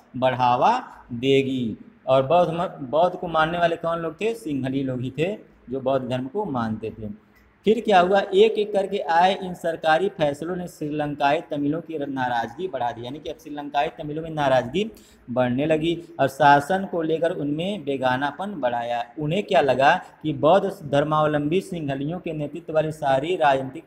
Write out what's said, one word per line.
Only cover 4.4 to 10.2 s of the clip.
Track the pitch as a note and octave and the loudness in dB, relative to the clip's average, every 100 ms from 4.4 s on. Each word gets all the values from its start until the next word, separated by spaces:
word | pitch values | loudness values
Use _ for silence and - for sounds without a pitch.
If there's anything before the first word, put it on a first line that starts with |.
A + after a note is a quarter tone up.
| D#3+ C#3+ C3 C3+ | -6 -4 -2 -2
लोग | C3+ B2+ | -4 -4
ही | B2+ C3+ | -6 -4
थे | E3+ G#3+ - _ - | -4 -4 -12 _ -10
जो | C3 | -6
बौद्ध | B2+ C3+ B2 | 0 0 0
धर्म | B2+ C3 | -4 -4
को | G3+ | -6
मानते | G3+ C3 A2+ G#2+ A2 | -4 -2 -2 -4 -8
थे। | G#2 G#2+ G#2 _ _ _ _ | -10 -12 -12 _ _ _ _
फिर | - A3+ | 0 0
क्या | G#3+ F#3+ | 4 4
हुआ? | F3+ G3 | 6 2
एक | - F#3+ A3 | 4 6 6
एक | G#3+ G#3 | 4 -2
करके | G#3 F#3+ G3 | -2 -2 -4
आए | - E3 F#3 G3 | 0 4 4 2
इन | F#3 | -6
सरकारी | F3 E3+ D#3+ D#3+ D#3+ G3 | -6 -6 -2 2 2 2
फैसलों | - | 0